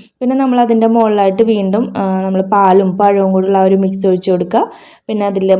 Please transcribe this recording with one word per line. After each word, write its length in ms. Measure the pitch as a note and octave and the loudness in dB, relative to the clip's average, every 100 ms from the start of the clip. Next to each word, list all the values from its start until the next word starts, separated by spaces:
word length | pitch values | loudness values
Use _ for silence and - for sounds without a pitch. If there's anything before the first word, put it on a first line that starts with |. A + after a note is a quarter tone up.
| - - | -20 -8
പിന്നെ 180 | B3+ C4 | -4 -2
നമ്മൾ 220 | C4+ B3 | 0 0
അതിൻ്റെ 280 | A#3 A3+ A3+ | 2 2 2
മുകളിലായിട്ട് 560 | A3+ A3 G#3 G3 F#3+ A3+ | 2 2 2 0 0 0
വീണ്ടും, 340 | G#3+ F#3+ G3+ A#3+ G3 | 0 0 -2 -4 -4
ആ, 60 | G3 F#3+ | -4 -2
നമ്മൾ 200 | F#3+ F#3+ F#3+ | -2 -2 0
പാലും 360 | G3+ G3 F#3+ F#3+ F#3 | 2 4 4 2 0
പഴവും 320 | G3+ G3+ F#3+ | 0 2 0
കൂടെയുള്ള 260 | F#3+ F#3+ G3 | 0 0 2
ആ 80 | F#3+ | 2
ഒരു 100 | F#3+ | 2
മിക്സ് 220 | F#3+ F#3+ G3 | 0 -2 -2
ഒഴിച്ച് 220 | F#3 F#3 | -2 -2
കൊടുക്കുക. 300 | F3+ F3+ A3+ A4+ - - - - | -4 -2 -2 -2 -8 -20 -18 -8
പിന്നെ 180 | G#3+ G3+ | -4 -4
അതിൻ്റെ 280 | G3 F#3+ | -2 0